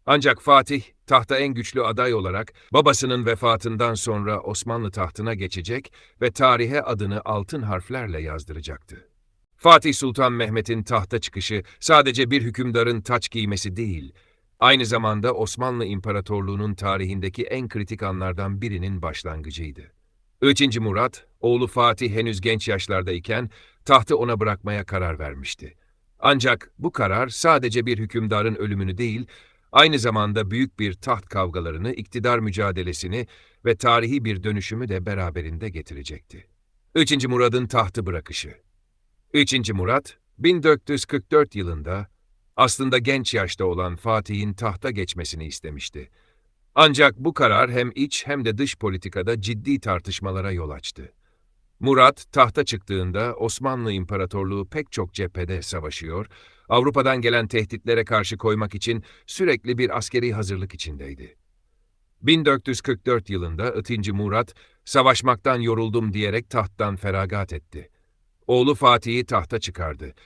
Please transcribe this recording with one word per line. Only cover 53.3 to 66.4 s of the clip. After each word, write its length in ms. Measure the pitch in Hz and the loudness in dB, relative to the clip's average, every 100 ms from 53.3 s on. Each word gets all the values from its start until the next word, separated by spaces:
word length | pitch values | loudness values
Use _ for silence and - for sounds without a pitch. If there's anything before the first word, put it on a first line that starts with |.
| 117 | -4
Osmanlı 560 | 110 - 131 131 113 | -4 -4 -4 -4 -4
İmparatorluğu 760 | 98 90 101 92 101 95 101 98 | -4 -4 -4 -4 -4 -4 -4 -6
pek 220 | 151 - | -8 -6
çok 220 | - 90 | -6 -6
cephede 480 | - 92 92 87 92 | -6 -6 -4 -6 -6
savaşıyor, 640 | - 90 76 - 82 87 104 - - _ - | -6 -8 -8 -10 -8 -8 -10 -16 -20 _ 0
Avrupa'dan 520 | 120 135 139 131 131 | 2 4 2 2 2
gelen 260 | 117 120 107 | 2 2 0
tehditlere 580 | 117 104 110 - 117 107 | -2 -2 -4 0 0 2
karşı 320 | 110 95 104 | 0 0 -2
koymak 380 | 113 107 104 104 | 0 0 -2 -4
için 280 | 113 117 - - - | -4 -4 -6 -20 -10
sürekli 520 | - 180 127 123 120 | 0 2 2 0 0
bir 200 | 127 - | 0 -2
askeri 360 | - 123 120 | -2 -2 0
hazırlık 400 | 107 98 95 95 | -2 -4 -6 -8
içindeydi. 640 | 76 80 71 69 69 64 _ _ _ _ _ _ _ _ _ | -10 -12 -10 -12 -14 -18 _ _ _ _ _ _ _ _ _
Bin 240 | 117 165 147 | 2 4 4
dört 220 | 135 - | 2 0
yüz 140 | 120 | -4
kırk 240 | - 120 - | -2 -2 0
dört 240 | 120 95 | -2 -2
yılında 420 | 98 85 82 120 | -6 -4 -4 -4
ikinci 400 | 107 104 113 101 | -4 -4 -4 -2
Murat, 420 | 101 104 107 - - _ _ - | -2 0 -2 -2 -8 _ _ -2
"Savaşmaktan 760 | 143 131 123 127 117 139 127 | 4 4 4 4 2 2 2
yoruldum." 540 | 117 110 113 113 110 | 2 0 0 0 0
diyerek 360 | 101 104 110 | 0 0 -2